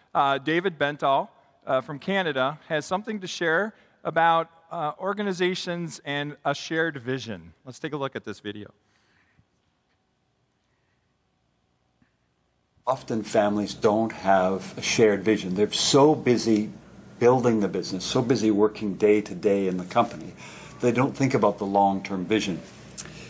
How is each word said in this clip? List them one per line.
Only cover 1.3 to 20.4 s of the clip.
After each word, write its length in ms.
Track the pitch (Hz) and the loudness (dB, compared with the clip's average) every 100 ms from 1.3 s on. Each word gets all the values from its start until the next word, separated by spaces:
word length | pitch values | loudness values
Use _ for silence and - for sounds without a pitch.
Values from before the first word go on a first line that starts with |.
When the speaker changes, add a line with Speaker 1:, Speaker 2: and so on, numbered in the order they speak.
| _ _ _ - | _ _ _ -2
Speaker 1:
uh, 160 | 131 | -2
from 160 | 123 143 | -2 -8
Canada, 640 | - 196 180 135 131 156 - | -4 -2 0 0 -2 -2 -6
has 180 | 156 147 | -6 -4
something 340 | 190 214 214 | -6 -6 -10
to 40 | 185 | -10
share 480 | - 170 160 214 - _ _ | -4 0 0 0 -6 _ _
about, 480 | - 147 165 165 160 _ _ | -4 2 4 2 0 _ _
uh, 200 | - 151 - | -6 -6 -4
organizations 1000 | 185 202 202 180 180 180 - 175 170 143 - | -4 -4 -4 -2 -2 -2 -6 -6 -8 -10 -8
and 300 | 143 147 147 | -6 -6 -6
a 100 | 143 | -4
shared 440 | 143 - 165 165 143 | -4 -4 -2 -2 -4
vision. 560 | 117 131 113 98 85 - 131 | -6 -6 -6 -12 -14 -20 -20
Let's 140 | 127 | -12
take 140 | 160 | -10
a 40 | 147 | -6
look 180 | 135 - | -6 -6
at 100 | - | -10
this 140 | 104 | -10
video. 340 | 104 104 101 _ _ _ _ _ _ _ _ _ _ _ _ _ _ _ _ _ _ _ _ _ _ _ _ _ _ _ _ _ _ _ _ _ _ _ _ _ _ _ _ _ - | -10 -12 -14 _ _ _ _ _ _ _ _ _ _ _ _ _ _ _ _ _ _ _ _ _ _ _ _ _ _ _ _ _ _ _ _ _ _ _ _ _ _ _ _ _ -4
Speaker 2:
Often 380 | 131 - 117 | -4 -4 -6
families 500 | 104 113 104 104 101 | -2 2 2 2 -4
don't 380 | - 110 107 113 | 0 2 2 0
have 680 | - 95 98 92 95 92 - | -2 2 4 2 0 -6 -8
a 40 | |
shared 420 | - - 110 101 | -2 4 4 4
vision. 320 | 95 104 90 92 | 2 0 0 -2
They're 160 | 104 | 0
so 420 | - - 139 143 | 0 2 6 6
busy 580 | 147 117 117 113 107 107 - - - - - | 6 2 2 2 2 0 -8 -20 -20 -20 2
building 420 | 117 127 120 110 | 4 6 4 2
the 60 | 98 | 0
business, 360 | 92 - 95 | -2 -6 -6
so 180 | - 127 | -2 0
busy 300 | 123 123 110 | 2 2 2
working 440 | 101 107 - 107 90 | 4 2 0 -6 2
day 260 | 104 104 | 4 4
to 140 | 101 90 | 2 -2
day 320 | 104 101 95 | 0 2 0
in 100 | 92 | -2
the 80 | 90 | -2
company, 480 | - - 80 90 - | -2 -2 -4 -14 -16